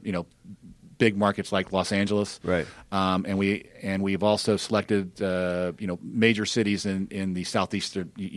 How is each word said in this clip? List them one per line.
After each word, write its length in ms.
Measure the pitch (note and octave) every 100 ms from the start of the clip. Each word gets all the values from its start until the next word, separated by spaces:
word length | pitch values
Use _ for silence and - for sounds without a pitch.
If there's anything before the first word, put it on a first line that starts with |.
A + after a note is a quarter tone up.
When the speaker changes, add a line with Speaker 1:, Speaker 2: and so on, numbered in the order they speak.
Speaker 1:
you 100 | -
know, 140 | F2 E2+ _ - G2 - - - -
big 200 | A#2 G2
markets 340 | G2+ G2+ F#2+
like 200 | G2 F#2
Los 180 | F#2 F2+
Angeles. 480 | G2+ G2 G#2 G#2 -
Speaker 2:
Right. 220 | F2 F2+ D2+ - -
Speaker 1:
Um, 340 | G2 F#2 F#2 G2
and 80 | G2
we, 320 | G2 G#2 - -
and 200 | G2+ G2
we've 200 | G2 F#2+
also 340 | G#2 G#2+ - G2+
selected, 640 | - G#2+ G2 G#2 F#2 -
uh, 520 | G2 F#2 F2+ F2+ F2+ E2+
you 80 | G2+
know, 120 | F2
major 440 | - A#2 A2+ G#2+ G#2
cities 400 | A#2+ G#2 G2 G2+
in, 220 | F#2+ F#2+
in 240 | G2 F#2+
the 100 | F2+
southeastern 680 | F2 G#2+ F#2 G2+ - G2 F2 -
U-, 120 | F#2+